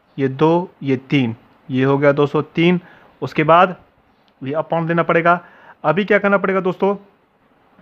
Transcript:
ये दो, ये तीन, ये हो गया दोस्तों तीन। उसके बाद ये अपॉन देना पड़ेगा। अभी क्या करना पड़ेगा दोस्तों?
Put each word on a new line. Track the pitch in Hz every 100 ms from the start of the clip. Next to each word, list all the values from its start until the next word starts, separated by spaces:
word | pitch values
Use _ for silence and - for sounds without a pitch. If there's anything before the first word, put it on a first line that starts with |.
| _ -
ये | 135
दो, | 135 156 170 185 -
ये | 139 131
तीन, | 135 143 117 113 _ _ -
ये | 131
हो | 135 139
गया | 143
दोस्तों | 143 143 151 143
तीन। | - 170 175 - - _ -
उसके | - -
बाद | 156 170 190 175 _ _ _ _ _ -
ये | 135
अपॉन | 156 151 165 160
देना | 170
पड़ेगा। | 165 165 170 175 - - - -
अभी | 151 160
क्या | 202 202
करना | 202 202
पड़ेगा | 190 190
दोस्तों? | 180 170 196 196 - _ _ _ _ _ _ _